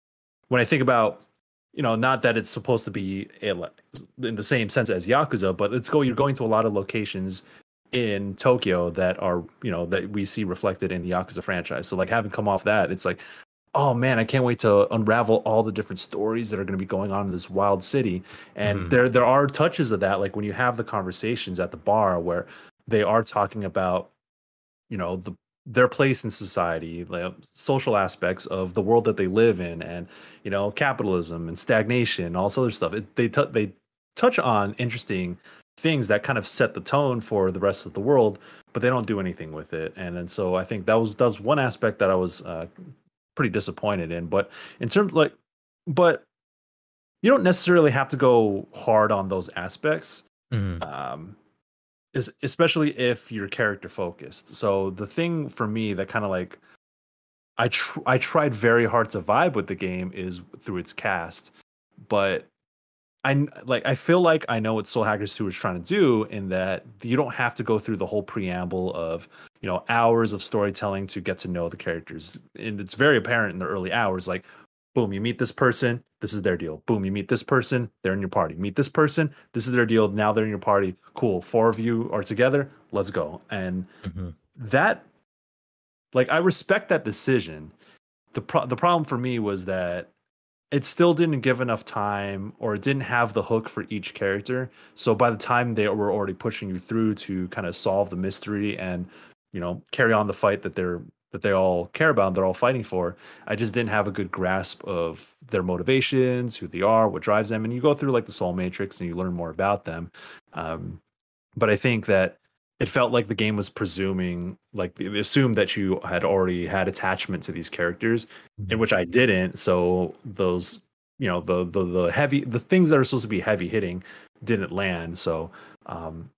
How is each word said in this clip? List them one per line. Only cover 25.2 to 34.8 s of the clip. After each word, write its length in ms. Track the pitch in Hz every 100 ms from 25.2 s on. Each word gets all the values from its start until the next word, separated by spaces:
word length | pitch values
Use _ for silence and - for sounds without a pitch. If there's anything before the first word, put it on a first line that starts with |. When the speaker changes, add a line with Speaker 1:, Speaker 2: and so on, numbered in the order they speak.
| 92 87 _ _ -
Speaker 1:
their 220 | 123 123
place 340 | - 139 127
in 80 | 110
society, 720 | - 98 - 85 82 82 82 87
like, 280 | 90 90 - -
social 440 | - - 135 127 104
aspects 480 | 95 - 90 90 -
of 260 | 92 92
the 80 | 87
world 220 | 98 117 113
that 120 | 104
they 100 | 95
live 320 | 101 117 95
in, 220 | 87 82
and, 260 | 82 87 87 - - -
you 60 | 101
know, 200 | 98 101
capitalism 760 | - 143 123 110 90 82 85 82
and 100 | 80
stagnation, 760 | - 113 107 123 117 - 87 90
all 140 | 101
this 80 | 135
other 140 | 123
stuff. 220 | 104 85
It, 220 | 104 101 -
they 120 | 120
tou-, 160 | - 143
they 220 | 117 107 - _ _ _ -
touch 240 | 247 247
on 340 | 123 110 101
interesting 600 | 107